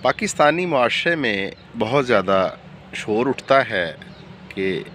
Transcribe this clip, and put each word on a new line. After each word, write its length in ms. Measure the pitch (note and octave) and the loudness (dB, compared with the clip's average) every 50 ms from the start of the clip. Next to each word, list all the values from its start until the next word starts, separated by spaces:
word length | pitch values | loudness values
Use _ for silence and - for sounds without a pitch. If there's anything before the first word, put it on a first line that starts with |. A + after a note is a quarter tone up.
| - | 2
पाकिस्तानी 600 | B2+ - - A3 G3+ - - D3+ D3 D3+ F3 F#3 | 0 0 0 -4 -6 0 4 4 4 4 2 -2
मुआशरे 480 | F3 D3+ C3 A#2+ A#2 - - - E3+ E3+ | 0 0 2 2 2 0 0 0 -2 -2
में 360 | D#3+ C#3 A#2 G#2 G2 G2 G2 - - - - - | 0 0 -2 -2 -2 -4 -6 -10 -14 -20 -16 -6
बहुत 280 | A#2 A2 A2 B2+ C#3+ C3+ | -4 -2 0 0 0 2
ज़्यादा 320 | B2 A#2 G2+ F#2+ F#2+ G2 F#2+ F#2 E2 - - - - - - - - - | 4 2 2 4 4 2 2 2 0 -4 -8 -20 -20 -20 -20 -20 -16 -14
शोर 320 | - - - G#2 A2 B2+ C#3 | -12 -6 -2 0 0 0 0
उठता 320 | B2 - - - C3+ C3+ | -2 -4 0 2 2 2
है 240 | B2+ A2+ A2 F#2+ F2 D#2+ D2 - - - - - - - - - - - | 2 2 -2 -2 -2 -4 -6 -12 -18 -20 -20 -20 -20 -20 -20 -20 -20 -14
कि 320 | - G2 F#2+ F#2+ F#2 D#2 - - - | -8 -4 -4 -2 -4 -4 -8 -12 -14